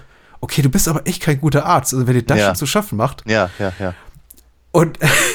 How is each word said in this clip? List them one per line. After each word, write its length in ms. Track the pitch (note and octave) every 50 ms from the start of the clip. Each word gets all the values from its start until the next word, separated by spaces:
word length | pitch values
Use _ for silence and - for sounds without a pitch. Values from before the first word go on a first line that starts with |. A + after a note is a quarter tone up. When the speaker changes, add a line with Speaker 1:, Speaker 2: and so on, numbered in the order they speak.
| - - _ _ _ _ - -
Speaker 1:
okay, 220 | - - - - C3+
du 60 | C3+
bist 180 | B2+ - -
aber 180 | - B2 - -
echt 160 | F#3 F3 -
kein 180 | - E3 D3 C#3
guter 280 | D3+ D#3 C3+ D3 -
Arzt, 260 | E3+ F3 D3 - - -
also 140 | C3 A#2+
wenn 80 | A#2 B2+
dir 80 | B2 A#2
das 160 | - C3+ A2+
Speaker 2:
Ja. 60 | G#2
Speaker 1:
schon 80 | G2 F2+
zu 100 | - D3
schaffen 320 | C3+ - G#3 G#3 - -
macht. 260 | G2+ A#2 C3+ - - - G#2+
Speaker 2:
Ja, 220 | A2 A2 F#2+ F2+ - -
ja, 140 | G2+ F#2+ F2+ -
ja. 140 | G2+ F#2 F2+ - - - - - _ - - - - _ _ _ _ _
Speaker 1:
Und 260 | - - E3 D#3+ - - - D3+ - D5+ C#5+ B4 A4